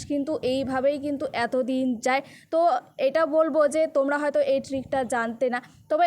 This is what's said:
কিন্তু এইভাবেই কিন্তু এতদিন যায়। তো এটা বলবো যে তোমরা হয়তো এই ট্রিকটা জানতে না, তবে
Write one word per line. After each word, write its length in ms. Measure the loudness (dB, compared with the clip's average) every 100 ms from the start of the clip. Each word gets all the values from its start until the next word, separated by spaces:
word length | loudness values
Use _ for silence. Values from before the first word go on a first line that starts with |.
| -4
কিন্তু 220 | -2 -2 -2
এইভাবেই 560 | -2 -2 -2 0 0 0
কিন্তু 260 | -4 -4 -4
এতদিন 540 | -4 -2 -2 0 0 0 -2 0
যায়। 160 | -2 -4 -18 -4
তো 100 | 2 2 0 -4 -4
এটা 240 | 0 0 2
বলবো 420 | 2 2 4 2
যে 140 | 2 0
তোমরা 300 | 2 0 0
হয়তো 220 | 0 0
এই 200 | 2 0
ট্রিকটা 440 | -2 -8 -4 -2
জানতে 460 | 0 -2 -2 -2 -2
না, 120 | -2 -8 -14 -2
তবে 180 | 2